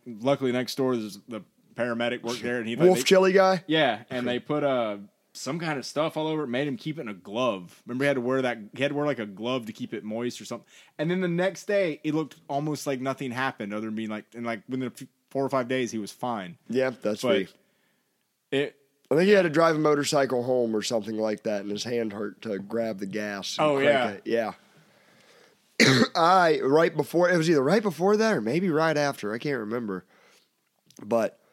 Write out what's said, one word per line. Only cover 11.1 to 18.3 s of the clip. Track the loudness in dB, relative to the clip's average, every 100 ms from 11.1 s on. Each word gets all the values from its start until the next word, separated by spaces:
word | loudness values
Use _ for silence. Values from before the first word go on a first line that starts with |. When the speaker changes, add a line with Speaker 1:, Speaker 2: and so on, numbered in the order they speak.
Speaker 1:
then | -2
the | 0
next | 0 -2 -2 -2
day, | 0 0 -2
it | -2
looked | -2 -2 -8 -6
almost | -4 -2 -4 -4
like | -4
nothing | -2 -4 -4
happened, | -2 -2 -2 -6
other | -6 -6
than |
being, | -6 -6
like, | -8 -10
in, | -10
like, | -6 -6 -6
within | -6 -6
a |
few, | -8 -18 _ _
four | -4
or | 0
five | 0 0
days, | -2 -2
he | -4
was | -8
fine. | -8 -6 -6 -8 -14 -6
Speaker 2:
Yeah, | -2 -2 -2
that's | -4 -2
Speaker 1:
But | 0 0
Speaker 2:
me. | 0 _ _ _ _ _ _ _ _